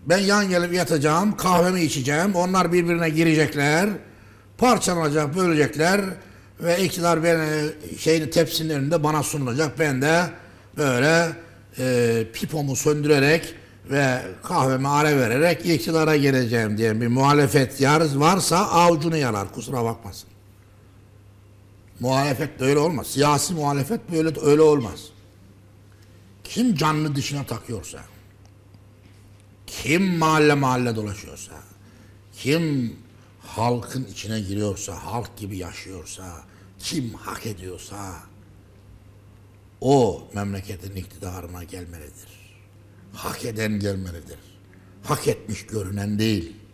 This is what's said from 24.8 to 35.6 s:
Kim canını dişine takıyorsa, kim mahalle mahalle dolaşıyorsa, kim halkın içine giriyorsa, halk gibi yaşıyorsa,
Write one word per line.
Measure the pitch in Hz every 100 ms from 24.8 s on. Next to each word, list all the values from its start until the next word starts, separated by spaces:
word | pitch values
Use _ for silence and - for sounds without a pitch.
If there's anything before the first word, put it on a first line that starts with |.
| 113 - - - - - - - - - - - - - - -
Kim | - - 247 165
canını | 156 151 151 139
dişine | - 143 135
takıyorsa, | 113 - 110 80 69 - - - - - - - - - - - - - - - _ -
kim | - 127 165 196 170
mahalle | 156 156 151
mahalle | 143 135 127 123 110
dolaşıyorsa, | 104 95 - 73 - 76 - - - - - - -
kim | - 123 156 160 143 117 - - - - -
halkın | - - 117 123 107 131
içine | 127 101 101 110
giriyorsa, | 95 101 104 92 - 82 82
halk | 113 104 -
gibi | 101
yaşıyorsa, | 98